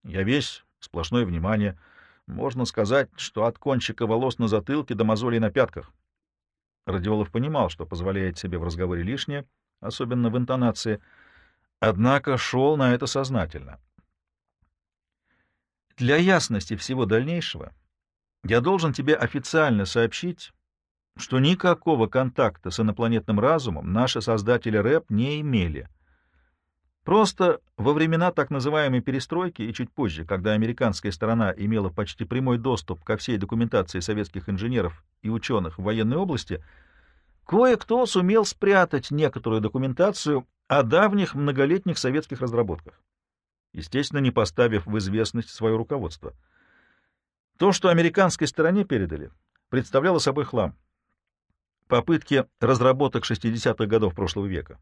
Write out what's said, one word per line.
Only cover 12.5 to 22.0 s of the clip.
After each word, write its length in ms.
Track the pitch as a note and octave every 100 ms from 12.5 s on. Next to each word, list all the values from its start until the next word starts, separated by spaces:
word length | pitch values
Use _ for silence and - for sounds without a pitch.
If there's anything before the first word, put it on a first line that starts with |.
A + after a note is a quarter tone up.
| B2 C#3 D3+
на 160 | C3
это 140 | B2 C3
сознательно. 720 | C3+ C3+ B2 D#2+ C#2+ C2 - _ _ _ _ _ _ _ _ _ _ _ _ _ _ _ _ _ _ _ _ _ -
Для 180 | B2+
ясности 600 | D3+ F3+ F3+ - G#2 -
всего 300 | G#2+ - C3
дальнейшего 680 | G#2+ A2 C#3 E3+ - D2+ C2+ _ _ _ _ _ _ _
я 180 | F2+ A2+
должен 320 | C#3 G3 E3
тебе 220 | C3 C#3
официально 720 | D#3 A#2+ C#3+ - D#3+ D3 G#2+
сообщить, 680 | F#2+ A#2+ A#2 - F3 E3+ - _ _ _ _ _ _ -
что 220 | - C3
никакого 680 | C#3 F#3 F#3 E3+ E3+ C#3+